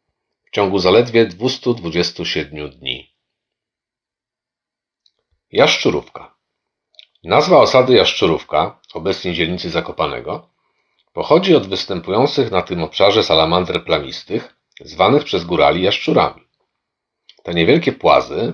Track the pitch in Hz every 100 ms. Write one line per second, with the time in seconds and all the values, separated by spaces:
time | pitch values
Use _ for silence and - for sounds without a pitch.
0 | _ _ _ _ _ - 98 98 90 107
1 | 123 117 107 87 127 - 127 117 85 85
2 | 85 - 82 85 71 76 73 - 65 62
3 | - _ _ _ _ _ _ _ _ _
4 | _ _ _ _ _ _ _ _ _ _
5 | _ _ _ _ _ 104 147 - 127 76
6 | - - - _ _ _ _ _ _ _
7 | _ _ 85 117 175 156 - 131 123 117
8 | 90 - 92 78 - 76 95 - _ 85
9 | 87 92 92 85 82 90 87 82 - -
10 | 78 62 76 107 - _ _ _ _ _
11 | _ - - 160 190 156 95 95 - 90
12 | 85 101 143 - 110 92 - 90 80 -
13 | 98 104 90 80 80 90 90 87 - 78
14 | 67 - - 110 - _ _ - - -
15 | 95 143 - 92 85 82 73 82 92 -
16 | - - 82 - _ _ _ _ _ _
17 | _ _ _ _ - 87 82 165 139 -
18 | 82 67 65 73 120